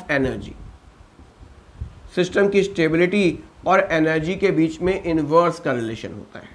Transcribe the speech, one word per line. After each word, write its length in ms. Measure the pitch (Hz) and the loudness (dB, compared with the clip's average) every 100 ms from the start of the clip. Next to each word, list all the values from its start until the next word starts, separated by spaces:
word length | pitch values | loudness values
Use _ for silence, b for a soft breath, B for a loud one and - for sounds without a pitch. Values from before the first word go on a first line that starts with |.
| - | -2
energy। 420 | 139 131 107 107 - - - - - - - - - - - - - - - - - | -2 -2 -4 -12 -16 -20 -20 -20 -20 -20 -20 -20 -20 -20 -20 -20 -14 -14 -16 -6 -2
सिस्टम 340 | 180 196 202 | 0 2 2
की 140 | 202 | 2
स्टेबिलिटी 760 | 180 - 160 165 175 208 180 - - - 175 | 0 0 0 2 2 2 2 0 -10 -6 0
और 200 | 190 196 | 2 2
एनर्जी 440 | 160 156 160 156 190 | 2 2 0 -2 0
के 160 | 190 | 0
बीच 300 | 156 160 - | 2 0 0
में 220 | 175 190 | -2 -2
इनवर्स 560 | 175 160 143 160 170 165 | -2 -2 2 4 2 0
का 120 | 151 | -4
रिलेशन 420 | 123 113 110 95 | -4 -4 -8 -10
होता 260 | 101 - - | -12 -16 -18
है, 100 | - | -20